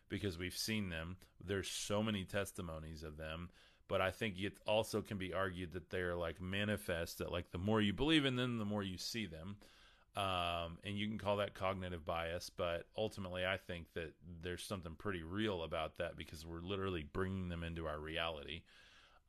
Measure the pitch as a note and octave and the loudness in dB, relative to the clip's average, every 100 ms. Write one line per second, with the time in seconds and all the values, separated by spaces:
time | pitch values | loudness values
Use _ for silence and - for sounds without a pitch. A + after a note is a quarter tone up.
0 | - G2+ G2+ E2+ F2+ - - A2 G2 E2 | -6 0 0 0 -2 0 0 2 0 -2
1 | E2 F#2 - - F2 G2 F2 - - G#2 | -4 -8 -12 -12 0 0 0 -2 0 2
2 | A2 G#2 F2+ G#2 G2 - F2 D#2+ D#2 D#2+ | 4 2 0 0 -2 -4 -6 -4 -6 -8
3 | D#2+ D2+ D#2 D#2+ F2 - - - - G2 | -8 -6 -4 -4 -6 -10 -20 -20 0 4
4 | F#2+ F#2 A2+ F2+ G2 - - G#2+ A2 A2 | 4 2 -2 0 -4 -2 4 4 4 0
5 | F#2+ G#2 F#2 E2+ F#2+ F2+ F2+ F2+ D#2+ F#2+ | 0 -2 -2 0 0 0 -4 -6 -4 0
6 | F2+ F2 E2 E2 F#2 G2 G#2 G2+ - E2+ | 2 2 0 -2 -2 0 2 0 0 0
7 | E2+ - F2+ F2 F2 F2 F#2+ A2 G#2 F#2 | -2 -2 -2 -2 -2 -2 4 6 6 4
8 | C#3+ D#3+ C#3 B2 B2+ A#2+ G#2 G#2 G2 F2+ | 6 6 6 4 2 0 0 0 0 -2
9 | - A#2 G2+ D#2+ E2+ G2+ - - - - | -4 -2 -4 -6 -8 -10 -14 -20 -20 -20
10 | - - G2 F#2 E2+ E2+ E2+ E2+ G2+ G2+ | -8 -2 2 2 2 2 0 -4 -4 -2
11 | G#2 G#2+ G2 G2+ G2+ - F#2+ F#2+ F#2 F2 | 0 0 2 4 2 2 0 0 -2 -4
12 | D#2+ E2 E2 E2+ - - F2 E2+ - - | 0 0 0 -2 -6 -2 0 0 -2 -2
13 | G#2+ - F#2+ F2+ F#2 F#2+ - F2 D#2+ - | -2 -2 -4 0 2 0 -2 -8 -6 -6
14 | D#2+ - E2 E2+ F2 F2 - G2+ F2 D#2+ | -6 -8 -14 -8 -4 -4 -4 -4 -4 -6
15 | G#2 F#2 D#2+ F#2+ A2 F#2 D#2+ E2 D#2 - | -2 -2 -2 0 2 2 0 0 -2 -2
16 | E2+ D2+ D#2+ D#2+ D#2+ E2+ E2+ G2 F#2+ F2 | -4 -4 -8 -8 -8 -6 -2 0 2 0
17 | D2+ F2+ F#2+ F#2+ F2+ E2+ E2 E2+ E2 D2+ | -2 0 0 0 0 -2 -2 -2 -2 -2
18 | D2+ E2 E2 D#2+ C#2 E2 - - - - | -2 0 0 0 -4 -8 -10 -20 -20 -20
19 | - - | -20 -20